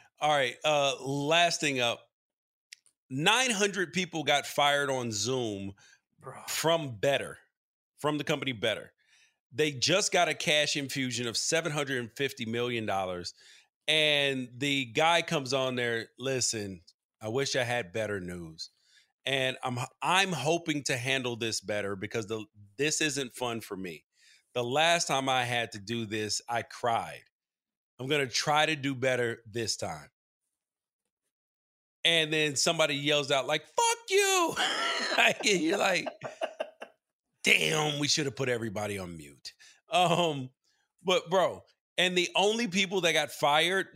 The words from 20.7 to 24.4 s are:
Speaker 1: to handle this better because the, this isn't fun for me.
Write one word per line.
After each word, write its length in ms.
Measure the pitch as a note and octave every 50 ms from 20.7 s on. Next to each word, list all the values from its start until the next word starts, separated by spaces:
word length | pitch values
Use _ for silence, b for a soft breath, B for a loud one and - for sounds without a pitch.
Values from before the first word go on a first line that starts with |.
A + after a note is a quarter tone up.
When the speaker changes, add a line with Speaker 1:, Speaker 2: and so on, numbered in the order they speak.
| D3 D3 -
Speaker 1:
to 120 | - C#3
handle 400 | A#2+ A#2+ C3 C3+ C3+ B2 B2 A#2
this 240 | A2 A#2 A2+ G#2+ -
better 360 | - G2 G#2 G#2 G2 G2 G2+
because 300 | F#2+ G#2+ G#2 - A#2 G#2 G2
the, 180 | A2 A2 G#2 - _ G#2 G#2 G2+ _ -
this 220 | C#3+ D#3 D3+ -
isn't 320 | D#3 D3+ C3 C#3 C3 A#2+ -
fun 260 | - B2+ A#2+ A#2 A2
for 160 | - - G2+
me. 300 | F#2 F#2+ F2 D#2 D2 _ _ b b b b b b